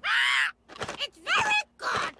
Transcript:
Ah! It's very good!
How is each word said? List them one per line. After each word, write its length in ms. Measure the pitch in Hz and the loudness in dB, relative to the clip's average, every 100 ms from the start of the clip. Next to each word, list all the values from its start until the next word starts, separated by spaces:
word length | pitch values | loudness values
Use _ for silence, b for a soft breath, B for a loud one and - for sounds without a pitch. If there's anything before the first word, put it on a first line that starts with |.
Ah! 460 | 392 427 440 - - - _ - - - | 2 2 4 2 0 -4 _ -12 -10 -8
It's 180 | 554 - | -10 -10
very 440 | 403 762 855 855 831 _ | 0 2 2 0 -2 _
good! 420 | - - - | -4 -2 -4